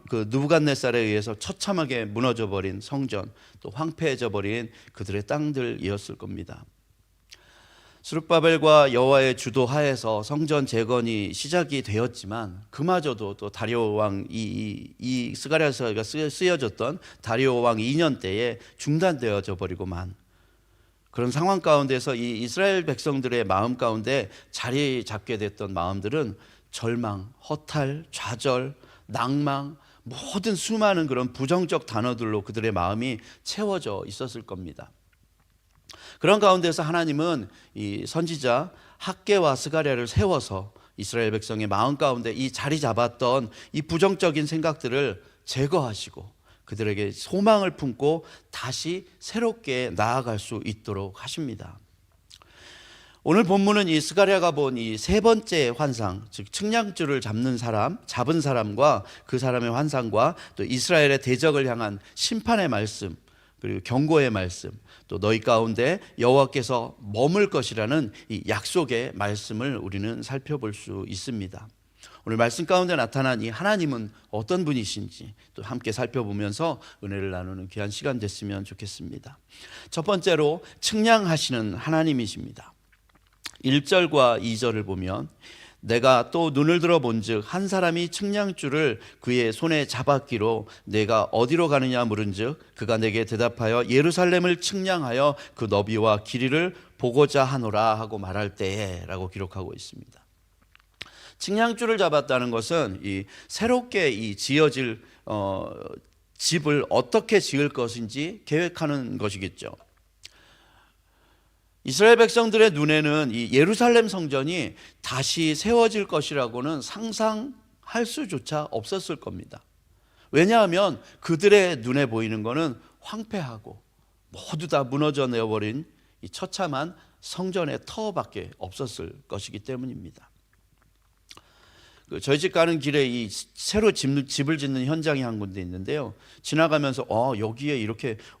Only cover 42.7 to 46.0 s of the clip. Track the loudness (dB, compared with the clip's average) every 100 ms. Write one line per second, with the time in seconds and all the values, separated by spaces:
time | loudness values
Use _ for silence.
42.7 | -2 0 0 0 0 0 0 -2 -12 -10
43.7 | -8 -2 2 2 4 0 0 -2 -2 -2
44.7 | -2 -2 0 0 -4 -14 _ -8 -2 0
45.7 | 0 -2 -6